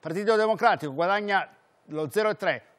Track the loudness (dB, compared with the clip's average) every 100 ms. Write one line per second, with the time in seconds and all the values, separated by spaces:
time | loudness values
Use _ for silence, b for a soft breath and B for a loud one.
0 | -8 -2 2 4 2 2 0 0 -2 -2
1 | 0 0 0 -2 -2 -10 _ _ -10 -6
2 | -2 0 0 0 0 -2 -6